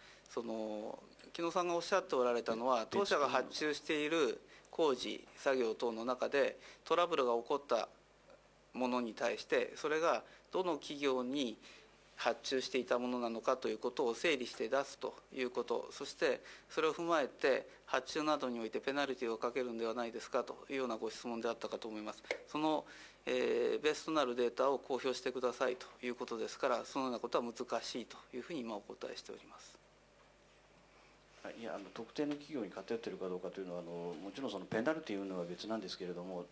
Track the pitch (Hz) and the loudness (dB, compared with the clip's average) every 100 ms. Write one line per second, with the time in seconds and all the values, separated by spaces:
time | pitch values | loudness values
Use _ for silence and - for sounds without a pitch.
0 | - - - - 113 110 107 107 110 - | -20 -20 -8 -6 -4 -4 -4 -4 -6 -10
1 | - - - - 170 180 175 170 165 196 | -14 -20 -12 -4 0 2 2 0 2 2
2 | 185 139 123 120 117 113 123 123 110 - | 4 4 4 4 2 0 4 4 4 2
3 | 202 170 135 131 127 - 151 143 - 156 | 4 4 6 4 0 -2 0 -2 0 0
4 | 151 165 127 - - - - - 160 123 | 2 4 4 2 -10 -20 -10 2 4 4
5 | 110 - - - 143 131 113 107 120 113 | -2 -6 -10 -2 2 4 2 2 0 0
6 | 117 120 117 139 120 - - - - 165 | -2 0 2 4 2 0 -14 -18 0 4
7 | 175 156 123 117 117 143 - 117 - - | 4 4 4 2 2 -2 2 2 2 -8
8 | - _ - - - - - 117 127 123 | -20 _ -20 -20 -20 -20 -12 -2 0 2
9 | 117 104 120 107 - 139 127 - 156 156 | -2 0 0 0 2 2 2 -2 0 2
10 | 165 123 - - - 175 185 147 - 143 | 4 2 -2 -18 -4 -2 0 -2 -4 0
11 | 143 127 123 143 123 - - - - - | 2 2 0 0 -2 -4 -14 -20 -20 -20
12 | - - 123 110 - 131 - 131 123 120 | -20 -2 0 0 0 -2 2 0 2 2
13 | 123 123 117 113 120 127 117 110 123 120 | 2 0 0 0 2 2 0 0 -2 2
14 | 147 - 175 139 120 - 113 135 135 - | 2 4 2 2 0 -4 0 0 0 -4
15 | 113 - - 135 123 123 120 117 - - | -8 -8 -10 -4 -2 -2 0 0 -2 -8
16 | 147 - 160 120 - - - - 156 147 | -10 0 2 2 -4 -18 -4 2 2 2
17 | 170 165 127 - 143 117 - - - 135 | 2 4 2 2 4 4 0 -14 -2 0
18 | - 160 151 147 131 120 110 - - 139 | 0 -2 2 2 0 -2 -4 -2 -2 0
19 | 139 127 117 110 123 135 123 113 113 113 | -2 0 -2 0 0 0 -2 -2 -2 -2
20 | 117 110 - 127 120 127 - 139 127 113 | -4 -6 -2 0 0 -6 -4 -2 -2 -2
21 | 113 - 123 113 117 113 110 107 117 107 | -4 -4 -6 -2 -2 -2 -4 -4 -6 -6
22 | 107 - - - - 147 156 151 - - | -8 -10 -6 -6 -4 0 2 2 -2 -14
23 | - - - 127 120 120 120 113 151 151 | -18 -10 -2 2 4 4 4 4 2 2
24 | - 160 131 123 120 - 131 135 - 127 | 0 2 2 4 2 4 4 4 0 -2
25 | 135 123 131 127 123 120 127 - - - | 0 0 -2 0 0 2 0 0 -8 -6
26 | 123 120 123 113 107 - 135 117 120 143 | -6 -4 -4 -2 -4 0 2 2 0 -2
27 | 131 117 117 160 120 113 120 117 - 131 | -2 -2 0 0 0 -4 -4 -2 -2 -6
28 | 110 - - 127 117 165 113 104 - 107 | -8 -14 -12 -10 -6 -6 -4 -6 -8 -10
29 | - 123 - - 104 - - - - - | -8 -8 -10 -14 -14 -20 -20 -20 -20 -20
30 | - - - - - - - - - - | -20 -20 -20 -20 -20 -20 -20 -20 -20 -20
31 | - - - - 101 107 113 92 95 - | -20 -20 -20 -12 -10 -8 -6 -6 -8 -10
32 | 113 - 147 147 147 147 95 95 - 117 | -8 -2 -2 -2 -4 -6 -4 -6 -4 -4
33 | 104 92 92 90 90 90 92 87 85 87 | -2 -4 -4 -4 -6 -6 -6 -6 -6 -6
34 | 87 80 98 117 131 101 90 107 131 160 | -6 -6 -8 -6 -6 -6 -2 0 2 0
35 | - 98 98 92 85 90 104 110 92 - | -2 -4 -4 -4 -4 -6 -4 -4 -4 -6
36 | 90 90 92 90 87 | -6 -6 -6 -8 -8